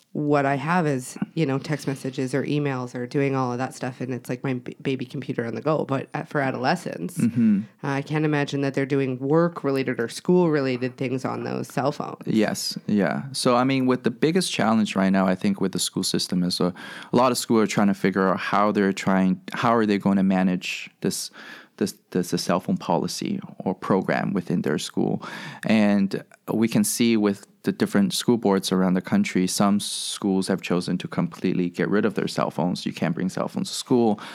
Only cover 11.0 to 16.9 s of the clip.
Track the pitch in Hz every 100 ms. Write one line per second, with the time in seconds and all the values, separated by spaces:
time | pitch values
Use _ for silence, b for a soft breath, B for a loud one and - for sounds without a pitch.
11 | 131 131 120 117 120 127 123 - 131 -
12 | - - - 110 104 - - - - 104
13 | 85 58 135 127 131 120 127 135 127 127
14 | 117 - 151 180 180 - 107 113 104 95
15 | 95 95 95 92 104 98 98 92 - -
16 | 95 85 - 92 90 - 90 - B